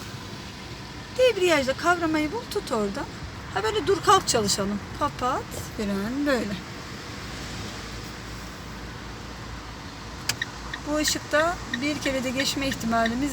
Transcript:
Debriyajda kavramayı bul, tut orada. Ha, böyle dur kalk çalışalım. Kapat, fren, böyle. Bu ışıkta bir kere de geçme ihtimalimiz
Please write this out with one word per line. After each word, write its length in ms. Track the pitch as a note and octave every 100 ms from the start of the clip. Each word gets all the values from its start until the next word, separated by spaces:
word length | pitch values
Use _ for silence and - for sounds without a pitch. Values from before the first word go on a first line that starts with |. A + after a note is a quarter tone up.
| - - - - - - - - - - - -
Debriyajda 560 | B4+ G4 F4+ D4+ B3+
kavramayı 580 | C4+ E4+ F4 E4 D#4 D4+
bul, 100 | A4 C5
tut 200 | G#4 -
orada. 280 | A#3 G3+ G#3 E4 - - - -
Ha, 100 | F#4+
böyle 240 | G#4+ G#4 D4
dur 100 | F#4 F4+
kalk 220 | F#4 -
çalışalım. 520 | A#3+ G3+ - G3 G#3 - -
Kapat, 420 | C#4+ - B3+ E4 - - - -
fren, 480 | G3+ G3 G#3 C4+ D4
böyle. 300 | B3 G#3 F#3 - - - - - - - - - - G#2 - - - - - - - - - - - - - - - - - - - - - - - - - - - - - - - D4
Bu 80 | D4+
ışıkta 580 | D4+ D#4 - D4 E4 F4+ - B3
bir 180 | D4 C#4+
kere 240 | C#4+ C4
de 60 | B3+
geçme 380 | B3+ C#4 C#4+ C#4
ihtimalimiz 640 | - A3+ A#3 A3+ A#3 C#4+